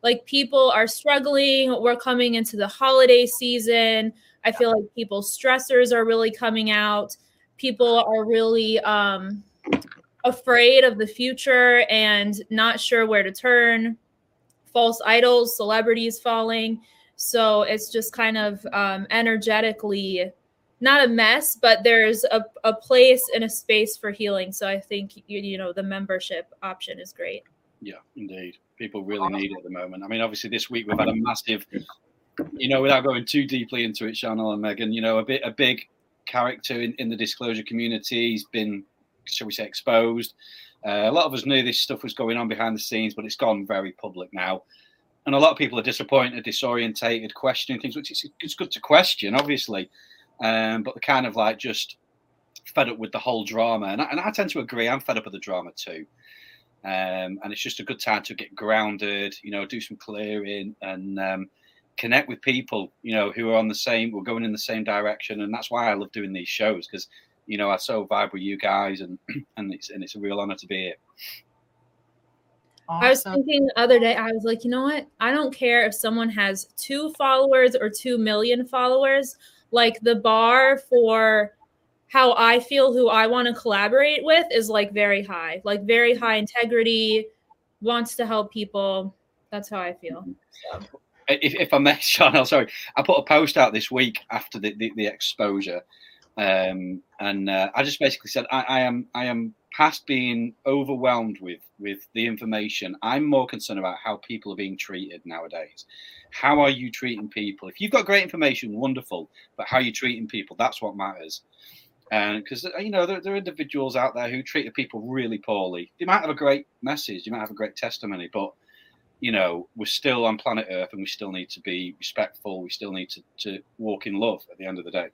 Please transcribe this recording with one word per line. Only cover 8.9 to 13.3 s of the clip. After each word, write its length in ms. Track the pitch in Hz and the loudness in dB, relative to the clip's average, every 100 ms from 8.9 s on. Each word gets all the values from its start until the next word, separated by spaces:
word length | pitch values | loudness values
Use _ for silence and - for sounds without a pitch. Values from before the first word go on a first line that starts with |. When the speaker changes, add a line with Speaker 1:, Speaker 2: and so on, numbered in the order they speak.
| 208 202 190 190 202 - _ - - - - _ _ | 2 2 -2 -6 -10 -12 _ -4 -4 -4 -20 _ _
Speaker 1:
afraid 600 | 247 247 - 240 240 262 | -2 -2 2 8 10 10
of 140 | 254 208 | 8 4
the 80 | 214 | -6
future 800 | - 247 262 - 254 247 240 240 | -2 -4 -2 2 6 8 6 6
and 520 | 220 214 208 202 208 - | 4 4 2 2 -4 -4
not 280 | 220 226 220 | 0 2 2
sure 280 | - 240 220 | 0 2 4
where 160 | 214 | 2
to 100 | 190 | 2